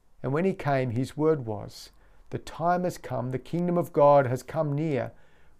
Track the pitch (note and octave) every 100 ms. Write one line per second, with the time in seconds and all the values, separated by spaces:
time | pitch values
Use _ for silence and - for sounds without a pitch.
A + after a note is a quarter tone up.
0 | _ - C3 C#3+ F#3+ - D3 C3+ B2+ A2+
1 | C3 - D#3 D3+ A2 G#2 A2 - - -
2 | - - - - - - E3+ F3+ F3+ -
3 | - B2 B2 C3 - E3 F3 F3 C#3+ D#3
4 | C#3+ C#3+ B2 B2+ - D#3 D3+ C#3+ D#3+ C3
5 | A2+ - - - -